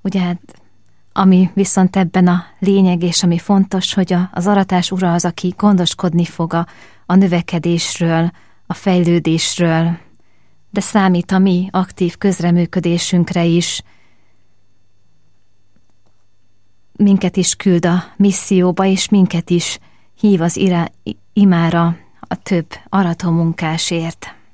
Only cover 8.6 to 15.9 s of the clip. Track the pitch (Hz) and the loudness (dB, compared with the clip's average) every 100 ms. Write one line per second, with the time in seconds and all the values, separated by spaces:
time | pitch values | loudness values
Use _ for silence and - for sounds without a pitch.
8.6 | - 185 202 180 170 170 160 165 - - | -12 -6 0 0 2 0 0 -2 -2 -2
9.6 | 170 160 165 170 - - - - - - | 0 0 -2 -4 -12 -20 -20 -20 -20 -20
10.6 | - 202 - 208 190 175 - 190 190 175 | -8 -4 0 2 2 0 0 2 2 2
11.6 | 190 190 180 - 175 - 202 185 175 175 | 0 -4 -4 -4 -4 -2 -2 0 0 0
12.6 | 170 185 175 170 - 180 170 180 170 170 | 0 -2 -2 -2 0 0 0 0 2 0
13.6 | 170 - - - - - - _ _ - | -2 -8 -14 -20 -20 -20 -20 _ _ -20
14.6 | - - - - - - - - - - | -20 -20 -20 -20 -20 -20 -20 -20 -20 -20
15.6 | - - - | -20 -20 -20